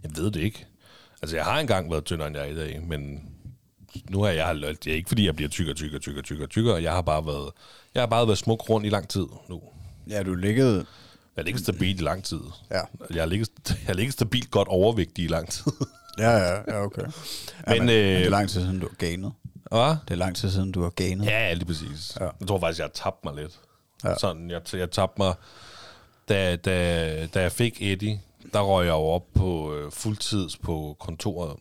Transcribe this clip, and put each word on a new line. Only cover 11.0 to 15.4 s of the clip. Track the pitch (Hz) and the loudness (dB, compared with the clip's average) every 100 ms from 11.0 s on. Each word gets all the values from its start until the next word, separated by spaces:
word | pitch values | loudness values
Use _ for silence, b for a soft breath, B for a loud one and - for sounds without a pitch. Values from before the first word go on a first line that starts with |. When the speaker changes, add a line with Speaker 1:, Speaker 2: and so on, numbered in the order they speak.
| B B B - | B B B -6
Speaker 1:
har | |
ligget | 80 123 | -4 -2
stabilt | - 87 92 95 | -2 0 0 2
i | |
lang | 78 92 | 0 -2
tid. | - 80 71 - - | -4 -8 -8 -16 -6
Speaker 2:
Ja. | 95 80 - - | -4 -4 -10 -8
Speaker 1:
Jeg | 85 | -2
har | 82 | 0
ligget, | 98 113 - - | 0 -2 -6 -4
<laughs> | |
jeg | - - | -4 -2
har | |
ligget | 92 120 | -2 -2
stabilt | 131 110 123 120 | 0 0 0 2
godt | 104 98 | 2 4
overvægtig | 95 101 113 85 - 82 | 4 4 4 -2 -2 -2
i | |
lang | 82 | -2